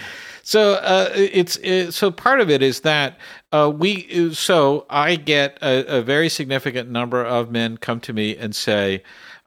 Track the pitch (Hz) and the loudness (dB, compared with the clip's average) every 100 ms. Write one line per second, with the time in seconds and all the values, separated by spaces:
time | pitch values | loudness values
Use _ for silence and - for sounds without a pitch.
0 | - - - - - 214 208 196 196 190 | -18 -18 -18 -18 0 4 4 2 2 2
1 | 190 196 196 190 175 - - 185 175 - | 2 0 2 2 0 -4 -2 -2 -2 -2
2 | 202 170 240 269 185 139 135 120 156 151 | -2 0 0 2 4 4 2 0 0 0
3 | 135 - - - - 151 151 151 190 196 | -2 -8 -20 -20 -2 2 2 2 0 -2
4 | - 175 170 151 - 170 139 143 - 147 | -4 0 0 -2 2 4 4 2 -2 0
5 | 151 165 147 147 139 - 147 131 127 135 | 2 0 2 2 2 -2 0 0 0 -2
6 | 117 143 160 - 135 135 131 123 120 120 | 0 2 0 -2 -4 -4 -4 -6 -6 -6
7 | 120 123 120 120 117 117 113 113 - 117 | -2 -2 0 -2 -2 -4 -4 -6 -8 -8
8 | - 110 107 - 113 - - 104 98 95 | -6 -4 -4 -4 -8 -6 0 0 0 -2
9 | - - - - | -8 -20 -20 -20